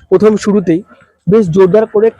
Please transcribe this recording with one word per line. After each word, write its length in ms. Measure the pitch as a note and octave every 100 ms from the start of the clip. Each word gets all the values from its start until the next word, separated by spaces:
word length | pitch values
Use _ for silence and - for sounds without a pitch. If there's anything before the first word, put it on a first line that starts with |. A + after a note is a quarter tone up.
| _
প্রথম 220 | F#3 G#3 G#3
শুরুতেই 380 | G#3+ G3+ F3 E3 - _ _ _ -
বেশ 160 | A3 F#3+ E3
জোরদার 300 | F#3 G#3+ A3
করে 140 | G#3+ A3+